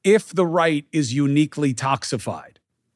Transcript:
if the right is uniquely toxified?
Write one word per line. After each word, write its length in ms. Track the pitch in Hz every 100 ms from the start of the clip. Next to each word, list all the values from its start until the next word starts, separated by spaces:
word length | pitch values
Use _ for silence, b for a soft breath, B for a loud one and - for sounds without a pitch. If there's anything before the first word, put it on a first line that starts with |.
if 240 | 190 208 -
the 180 | 175 175
right 380 | 170 165 147 143
is 220 | 160 131
uniquely 580 | 131 139 143 151 - 147
toxified? 840 | 120 131 135 - 123 - 87 - _ _ _ _